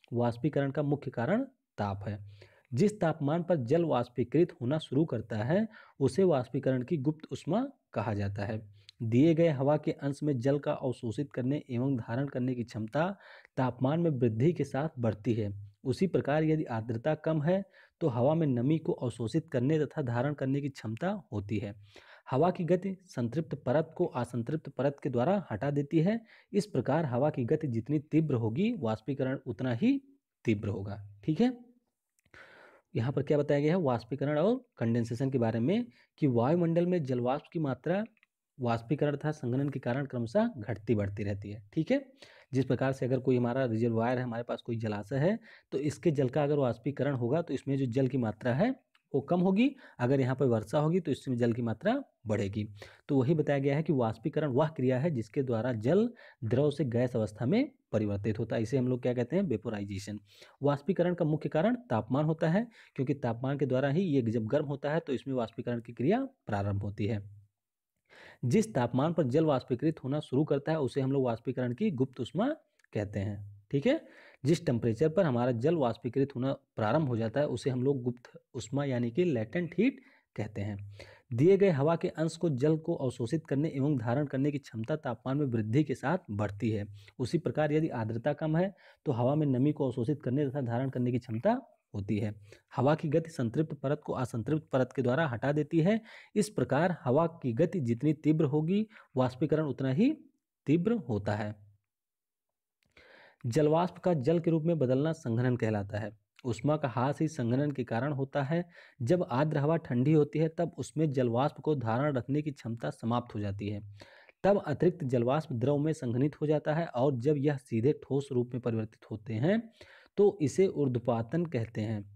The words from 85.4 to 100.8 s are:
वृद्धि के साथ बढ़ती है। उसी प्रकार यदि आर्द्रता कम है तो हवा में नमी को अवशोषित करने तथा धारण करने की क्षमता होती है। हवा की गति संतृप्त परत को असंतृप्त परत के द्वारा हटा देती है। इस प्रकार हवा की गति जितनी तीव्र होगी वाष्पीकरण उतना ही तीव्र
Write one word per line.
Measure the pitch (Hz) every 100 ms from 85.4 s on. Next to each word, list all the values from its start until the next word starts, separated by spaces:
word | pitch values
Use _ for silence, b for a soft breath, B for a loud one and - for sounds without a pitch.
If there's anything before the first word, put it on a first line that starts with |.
| 143
वृद्धि | 117 107 127
के | 151 123
साथ | 127 185 -
बढ़ती | 104 104 101 117
है। | 107 107 B B -
उसी | 123 165
प्रकार | 139 120 151
यदि | 151 156
आर्द्रता | 120 110 113 147
कम | 143 160 160
है | 190 - b b -
तो |
हवा | 117 123 151
में | 147
नमी | 123 143
को | 147 135
अवशोषित | 123 113 147
करने | 127 131 143
तथा | 135
धारण | 123 117 135
करने | 131 123
की | 123
क्षमता | - 110 202 247 - _ _
होती | 104 98 107
है। | 107 107 B B _ -
हवा | 135 156
की | 160
गति | 156 160
संतृप्त | - 120 147 156 151
परत | 135 147 -
को | -
असंतृप्त | 127 120 107 156 -
परत | 135 127 -
के |
द्वारा | 123 135 160
हटा | 117 131
देती | 147 143 165
है। | 165 220 220 B B 208
इस | 202
प्रकार | - 131 135 185 165
हवा | 131 135 165
की | 165 131
गति | 113 170 180
जितनी | 120 117 147 147
तीव्र | 147 156 151
होगी | 151 160 202 220 B B 127
वाष्पीकरण | 127 - 147 156 156
उतना | 120 135
ही | 131 254 311 - _ _ _ -
तीव्र | 165